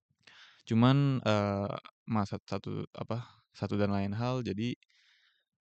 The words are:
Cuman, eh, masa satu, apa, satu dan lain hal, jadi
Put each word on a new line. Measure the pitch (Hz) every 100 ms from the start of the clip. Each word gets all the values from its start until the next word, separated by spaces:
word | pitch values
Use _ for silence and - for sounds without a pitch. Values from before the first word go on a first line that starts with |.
| _ _ - - - _ -
Cuman, | 113 123 139 143 131
eh, | 107 107 101 98 101 - - _ -
masa | 110 101 101
satu, | - 98 104 101 110 -
apa, | - 117 117 - _
satu | - 104 104
dan | 101
lain | 101 98 104
hal, | 120 127
jadi | 110 98 120 - _ _ _ _ _ _ _ _